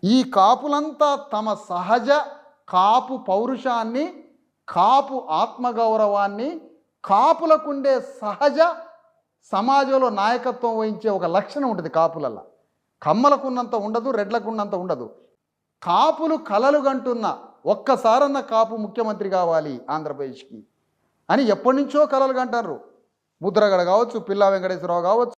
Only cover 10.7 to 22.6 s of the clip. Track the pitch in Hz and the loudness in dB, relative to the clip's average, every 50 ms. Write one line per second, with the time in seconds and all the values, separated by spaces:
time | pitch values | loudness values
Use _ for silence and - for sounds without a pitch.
10.7 | 226 220 220 220 214 180 - 220 202 190 175 165 165 190 202 - - 294 277 254 | -2 0 -2 -2 -4 -4 -2 -2 -2 0 -2 0 0 0 -2 -2 -6 -4 -4 -2
11.7 | 220 180 165 156 - 165 165 165 160 165 147 127 110 95 - - _ _ _ _ | -2 -4 -6 -2 0 2 2 2 0 -2 -6 -6 -6 -8 -16 -20 _ _ _ _
12.7 | _ _ _ _ _ _ - 151 156 214 247 294 294 269 285 269 254 247 240 226 | _ _ _ _ _ _ -2 0 2 4 4 4 4 2 0 -4 -4 -4 -4 -4
13.7 | - 226 202 214 220 233 220 269 262 226 208 196 220 233 202 214 226 220 208 202 | -4 -4 -4 -2 -4 -4 -4 -2 -4 -4 -4 -2 -4 -4 -4 -4 -6 -6 -6 -4
14.7 | 208 185 180 185 165 127 120 - - - _ _ _ _ _ _ _ _ _ _ | -4 -6 -4 -4 -6 -6 -6 -14 -16 -20 _ _ _ _ _ _ _ _ _ _
15.7 | _ _ - 180 175 196 247 311 311 311 311 320 320 302 - - 202 202 240 277 | _ _ -4 0 2 4 4 2 2 0 0 -2 -2 -2 -4 -2 0 2 2 4
16.7 | 285 294 262 277 269 254 233 254 247 233 220 185 139 - - - - _ _ 151 | 2 4 2 0 -2 -2 -4 -4 -4 -2 -4 -4 -6 -6 -12 -20 -20 _ _ -2
17.7 | - 294 - - 262 247 254 226 220 254 285 285 277 277 254 - 226 220 226 220 | -2 -2 2 0 0 2 4 4 4 4 4 2 0 -4 -4 -2 0 0 0 0
18.7 | 220 226 214 208 - - 226 220 208 - 208 196 190 185 180 170 165 160 156 151 | -2 -8 -8 -8 -4 -4 -4 -4 -4 -6 -6 -2 0 0 0 2 0 0 -2 -2
19.7 | 135 120 - - 139 156 156 151 143 135 143 135 123 - - _ - 110 104 _ | -8 -10 -8 -6 -6 -6 -6 -8 -8 -8 -10 -12 -12 -16 -20 _ -20 -20 -20 _
20.7 | _ _ _ _ _ _ _ _ _ _ _ _ 165 240 285 220 202 190 196 247 | _ _ _ _ _ _ _ _ _ _ _ _ 0 0 2 2 0 2 2 0
21.7 | 262 269 285 262 285 294 302 294 285 269 269 269 262 254 254 240 214 240 | 2 2 0 -2 2 2 2 2 2 0 0 0 0 -2 -4 -2 -2 -4